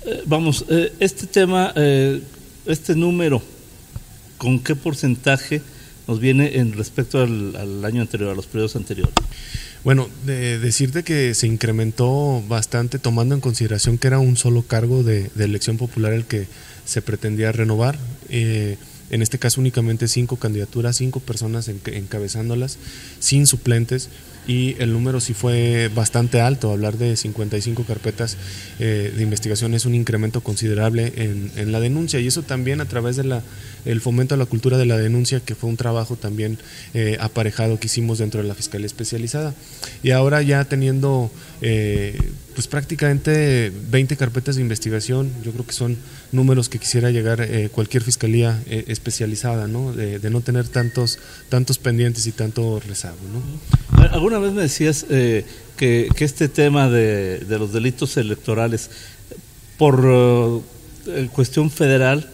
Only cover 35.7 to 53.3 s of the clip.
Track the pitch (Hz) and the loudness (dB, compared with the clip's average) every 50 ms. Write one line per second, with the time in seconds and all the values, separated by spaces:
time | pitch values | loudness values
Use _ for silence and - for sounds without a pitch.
35.7 | 113 113 117 120 113 117 113 - 123 117 - 104 104 107 107 107 110 110 - - | -4 -2 -2 -2 -2 -2 -2 -4 -6 -6 -6 -6 -4 -4 -4 -4 -4 -6 -10 -16
36.7 | - - - - - 120 110 107 107 110 110 113 - 117 110 104 101 - 113 113 | -18 -18 -18 -6 -2 0 0 0 0 0 -2 -2 -2 0 -2 -2 0 0 0 0
37.7 | 113 107 - 110 - 120 117 113 113 110 110 104 101 110 104 104 101 98 107 - | 0 0 -2 -4 -2 0 0 0 0 0 -2 -2 -2 -2 -2 -2 -4 -6 -8 -8
38.7 | - 101 104 104 - - 117 - 120 113 117 117 127 147 156 151 143 - - - | -6 -6 -8 -8 -8 -8 -8 -6 -6 -6 -6 -4 -4 -4 -4 -4 -8 -10 -16 -20
39.7 | - - - - - - - 131 127 131 135 139 147 151 147 143 143 139 139 135 | -14 -14 -12 -12 -12 -2 0 2 4 4 4 4 4 4 4 4 4 2 2 0
40.7 | 143 135 135 131 131 135 135 139 135 131 120 113 - - - - - - - 117 | 0 0 2 2 2 2 2 2 2 2 0 -2 -6 -10 -20 -20 -12 -6 -2 0
41.7 | 113 107 107 104 104 104 101 101 98 - - - - - - - - - 120 - | 0 2 0 0 0 0 -2 -2 -2 -2 -2 -2 -2 -10 -16 -12 -8 -8 -6 -2
42.7 | - 147 143 - 170 143 151 147 143 143 135 156 156 156 151 147 131 123 117 101 | -4 -4 -4 -4 -4 0 2 2 2 2 2 2 2 4 4 4 4 2 2 0
43.7 | 90 101 107 117 117 131 135 131 151 139 139 120 117 127 123 143 139 131 127 117 | -4 -8 -6 2 2 2 4 2 0 0 -2 0 0 -2 -2 -2 -2 0 0 0
44.7 | 113 107 - 110 110 110 107 - 127 131 135 135 127 123 110 117 110 120 120 - | -2 -2 -2 -2 -2 -2 -2 0 0 0 0 -2 -4 -6 -8 -8 -6 -8 -8 -8
45.7 | - - 127 120 120 117 - - - - - - - 131 131 131 131 131 120 - | -6 -4 -2 -2 -2 -4 -8 -14 -18 -20 -12 -2 2 4 6 6 6 4 2 0
46.7 | - 117 - - - 123 117 123 120 117 110 113 117 113 117 110 110 110 107 104 | -4 -6 -6 0 0 2 2 2 2 2 2 2 0 0 0 0 0 0 0 0
47.7 | - - 110 107 - 127 110 117 - - - 113 110 117 117 117 113 110 113 - | 0 -2 -2 0 0 -2 0 0 -2 -2 0 2 2 4 4 2 0 -2 -4 -6
48.7 | 110 110 110 - 113 - - 120 110 - 113 107 107 101 - 123 117 113 107 104 | -6 -6 -4 -6 -8 -6 -6 -8 -6 -4 -4 -4 -4 -4 -4 -2 -2 -2 -2 -4
49.7 | 110 120 135 131 120 113 110 101 101 101 101 110 113 120 120 - 123 123 120 120 | -4 -4 -4 -4 -4 -4 -4 -4 -4 -4 -2 -2 -2 0 0 0 0 0 0 0
50.7 | - 127 117 120 - 127 123 117 - - - - - - - - 127 123 127 - | 0 0 0 0 0 0 -2 -2 -2 -6 -10 -20 -20 -20 -6 0 2 2 2 2
51.7 | 135 - - 131 117 117 120 120 117 117 110 113 110 - 110 107 107 120 113 113 | -2 -2 0 0 2 2 2 2 0 -2 -4 -6 -4 -4 -4 -2 -2 -2 -2 -2
52.7 | 110 104 101 101 98 - - 90 85 90 95 95 | -2 -4 -6 -8 -10 -8 -10 -10 -12 -12 -14 -10